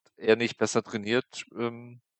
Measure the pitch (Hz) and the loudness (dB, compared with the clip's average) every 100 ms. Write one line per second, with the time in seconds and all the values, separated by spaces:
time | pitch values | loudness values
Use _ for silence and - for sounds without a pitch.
0 | _ - 101 110 117 - 110 120 - 110 | _ -4 4 4 4 0 0 0 -2 -6
1 | 101 120 - - - 104 117 117 120 123 | 0 0 -2 -10 -14 -6 -6 -6 -16 -20
2 | _ | _